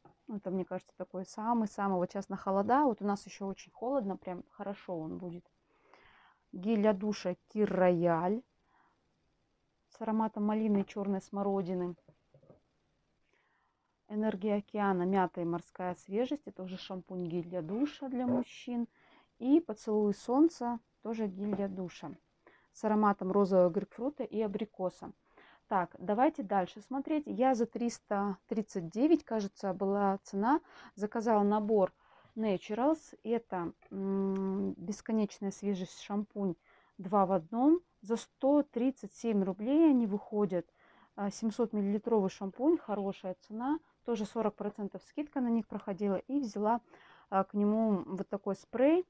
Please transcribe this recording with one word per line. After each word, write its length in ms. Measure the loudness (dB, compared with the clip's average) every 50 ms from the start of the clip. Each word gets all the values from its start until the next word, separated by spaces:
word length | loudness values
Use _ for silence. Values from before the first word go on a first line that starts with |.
| _ -20 _ _ _ -12
Это, 220 | -10 -8 -6 -4
мне 140 | -4 -4 -4
кажется, 300 | -4 -8 -10 -10 _ _
такой 300 | -14 -14 -10 -10 -12 -10
самый-самый. 720 | -10 -10 -8 -2 -2 0 0 0 -2 -2 -2 -2 0 0 0
Вот 120 | 0 -2
сейчас 180 | -4 -8 -8 -8
на 80 | -10
холода. 480 | -8 -4 -2 0 0 2 4 4 4 4
Вот 180 | 4 2 0 -2
у 20 |
нас 220 | -2 -2 -2 -6
еще 200 | -14 -14 -10 -8
очень 260 | -8 -8 -10 -14 -20 _
холодно. 440 | -8 -6 -2 -2 -2 -2 -2 -6
Прям 280 | -6 -8 -10 -10 -10 -12 _
хорошо 480 | _ -12 -10 -10 -10 -10 -10 -8 -8 -6
он 200 | -6 -8 -8 -10
будет. 260 | -10 -10 -12 -12 -16 _ _ _ _ _ _ _ _ _ -20 -20 _ -20 _ _ _ _ _ _ _ _ -12
Гель 280 | -6 -2 0 2 4
для 120 | 4 4 2
душа 420 | 2 0 -4 -4 -2 -4 -4 -6 -6 _ _
Кир 240 | 0 0 0 2 4
Рояль 720 | 4 6 6 6 6 4 4 2 2 2 0 0 -2 -4 _ _ _ _ _ _ _ _ _ _ _ _ _ _ _ _ _ _ _ _ _ _ _ _ _ _ _ _ _
с 100 | _ -8
ароматом 440 | -4 0 2 2 2 0 0 -2 -2
малины 380 | 0 0 0 2 2 2 2 2
и 40 |
черной 340 | 0 -4 -6 -2 -2 -2 -2
смородины. 760 | -4 -6 -4 -2 -2 0 0 0 -2 -2 -2 -2 -2 -4 -6 _ _ _ -20 _ _ _ _ -20 _ _ -20 _ _ _ _ _ _ _ _ _ _ _ _ _ _ _ _ _ _ _ _ _ _ _ _ _ _ _ _ _ _ -8
Энергия 480 | -4 -2 0 0 -2 -2 -2 -2 -2
океана, 460 | -2 -2 _ -4 -2 0 2 2 2 2
мята 380 | 2 2 2 2 2 0 -4
и 40 | -4
морская 500 | -2 -2 -4 -6 -10 _ -8 -6 -6 -6
свежесть. 500 | -8 -10 -6 -2 -2 -2 -2 -4 -8 -8
Это 160 | -14 -14 -14 -12
уже 140 | -12 -12
шампунь, 500 | -12 -10 -10 -10 -12 -10 -10 -8 -6 -6
гель 220 | -4 -4 -4 -6 -4
для 140 | -6 -6 -6
душа 460 | -4 -2 -2 -2 -2 -4 -8 -10 -8
для 180 | -4 -4 -2
мужчин. 600 | 0 0 0 -2 -4 -10 -16 -10 -6 -4 -4 -4 -6 _ _ _ _ _ _ _ _ _ -6
И 220 | 2 4 4 4
"Поцелуй 540 | 4 2 -10 -10 -4 -2 0 2 2 2 0
солнца" 640 | -2 -2 0 4 6 6 6 4 0 -6 -4 -4 -6 _ _ _ _ -8
тоже 240 | -8 -4 -4 -4
гель 280 | -4 -4 -6 -4 -4 -2
для 140 | -2 -4 -4
душа. 440 | -4 -6 -8 -10 -10 -12 -14 -14 -14 -14 _ _ _ _ _ -20 _ _ _ _ _
С 120 | -4 0
ароматом 480 | 2 4 4 6 4 4 2 -2 0 4
розового 360 | 4 4 6 6 6 6 6
грейпфрута 560 | 4 0 -4 -4 -8 -6 -6 -6 -4 -6 -8
и 160 | -6 -4 -4
абрикоса. 720 | -4 -2 -2 -4 -6 -6 _ -6 -6 -6 -6 -8 -16 -16 -16 _ _ _ _ -20 -20 -20 -20 _ _ -4
Так, 280 | -2 -2 -2 -2 -6 -12
давайте 440 | -4 -4 2 4 4 2 2 0 -6
дальше 380 | -2 0 0 0 -2 -6 -16
смотреть. 440 | -12 -8 -8 -6 -4 -2 -2 -2 -2
Я 280 | -4 -2 2 4 4 4
за 120 | 2 0
триста 720 | -2 -2 -4 -4 -4 -4 -6 _ -4 -2 0 0 -2 -2 -4 _
тридцать 420 | -6 -4 -4 -4 -4 -6 -8 -6 -6
девять, 360 | -2 2 4 4 4 4 2
кажется, 500 | -2 -4 -4 -4 -4 _ -6 -6 -4 -2
была 440 | -2 0 0 0 2 2 0 0 -2 _
цена. 380 | -6 -4 0 2 2 2 2 0 -4 -20 -20 -20 -20 -10
Заказала 480 | -8 -8 -4 -4 -2 2 4 4 4 4
набор 500 | 4 2 2 2 2 4 4 4 2 _ _ _ _ _ _ _ -16 -8
Naturals. 840 | -4 -2 0 0 -2 -2 -6 -4 0 2 2 2 0 -4 -20 -20 -12 -6
Это, 500 | -2 -2 -2 -4 -4 -6 -6 -6 -6 -8 _ _ -12
м, 840 | -8 -6 -2 -2 0 0 0 0 0 0 -2 -2 -2 -2 -2 -4 -4
бесконечная 760 | -6 -8 -8 -8 -8 -6 -2 0 0 0 -2 -4 -6 -8 -8
свежесть 500 | -8 -4 -4 -4 -4 -4 -4 -8 -10 -16
шампунь 540 | -10 -6 -6 -6 -6 -6 -6 -4 -4 -4 -4 _ _ _ _ _ _ _ _ -12
два 280 | -8 0 2 2 4
в 60 | 4 2
одном. 480 | 0 0 -2 -2 2 4 4 4 4 2 _ _ _ -6
За 140 | -4 -4
сто 460 | -4 -4 -10 _ -2 2 4 4 4 4
тридцать 520 | _ -2 -2 0 0 -2 -2 -10 -16 _
семь 280 | -6 -2 0 2 2 2
рублей 480 | 0 -2 -4 -2 2 4 6 6 8
они 160 | 6 6 4
выходят. 640 | 2 0 -4 -4 -4 0 0 0 2 0 -2 -4 _ _ _ _ _ _ _ _ _ -8
А, 140 | -4 -4 -4
семьсот 420 | -4 -2 -4 -4 0 0 -2 0 0
миллилитровый 580 | -2 0 0 0 0 0 2 2 4 2 2
шампунь, 480 | -2 -4 -8 -8 -6 -2 2 2 2 2
хорошая 580 | 0 -4 -6 -4 -4 -4 -6 -6 -8 -10 -10 _
цена. 400 | _ -14 -10 -6 -4 -2 -4 -4 _ _ _ _ -6
Тоже 220 | -4 -4 -2 -4
сорок 280 | -4 -2 -2 -2 -2 -2
процентов 480 | -2 -8 -8 -6 -6 -8 -8 -8 -10 -16
скидка 380 | -12 -8 -8 -8 -4 -2 -2
на 80 | 0 2
них 180 | 0 0 -2
проходила. 500 | -4 -8 -10 -6 -6 -6 -2 0 0 0 0 -2 -2
И 100 | -4 -2
взяла, 400 | -2 -2 -4 -2 0 0 0 0 _ _ -20 -20 -20 -20 -20 -20 -12 -2
а, 140 | 0 0 0
к 100 | 0 0
нему 480 | 2 2 4 4 4 4 2 2 0 0
вот 220 | -4 -6 -6 -6 -6
такой 260 | -6 -6 -4 -4 -4
спрей. 520 | -4 -6 _ 0 2 4 4 4 4 2 _